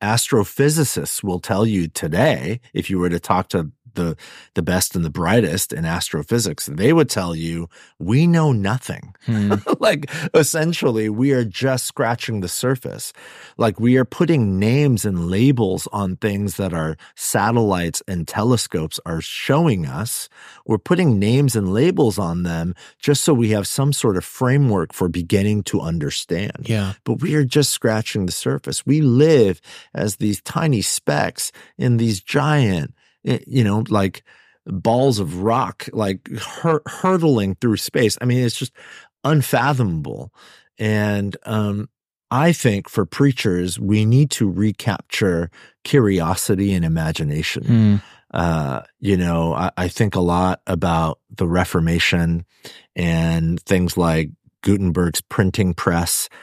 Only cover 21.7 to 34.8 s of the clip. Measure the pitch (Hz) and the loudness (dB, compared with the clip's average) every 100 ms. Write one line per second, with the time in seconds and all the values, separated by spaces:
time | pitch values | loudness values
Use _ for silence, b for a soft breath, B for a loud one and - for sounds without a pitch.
21.7 | 104 165 - 120 104 90 85 87 82 85 | 2 2 2 2 0 -2 -2 -2 -4 -4
22.7 | 87 B B - 143 - 131 113 104 95 | -8 B B 0 2 4 2 4 0 -2
23.7 | - 139 139 120 92 - - 127 139 135 | -2 0 0 0 0 -2 -2 2 4 4
24.7 | 98 78 - 90 87 85 101 101 104 - | 2 -2 -2 -4 -2 0 0 2 0 -2
25.7 | - 82 82 71 - - 85 104 - 117 | -4 -2 -4 -4 -6 -6 -6 -6 -8 -4
26.7 | 110 98 - - 117 160 151 127 151 139 | -2 -2 -6 -6 -4 0 0 2 2 0
27.7 | - 120 110 - 107 92 - 131 143 - | 0 0 0 -2 -4 -4 -4 -4 -4 -6
28.7 | - - 151 143 120 156 147 101 87 B | -6 0 2 4 6 6 6 4 2 B
29.7 | B B - 101 - 107 101 - - 165 | B B -4 -4 -2 -4 -4 -4 -2 0
30.7 | 117 - - - 147 - - - B B | 0 0 -4 -2 0 -2 -4 -10 B B
31.7 | B 127 117 117 95 - 147 143 147 113 | B 0 2 2 -2 -2 0 2 2 2
32.7 | 90 69 - _ _ - 123 - 127 107 | 0 -4 -10 _ _ -4 -4 -2 0 2
33.7 | 107 117 107 98 - _ b b b - | 2 0 0 0 -2 _ b b b -10
34.7 | 92 | -4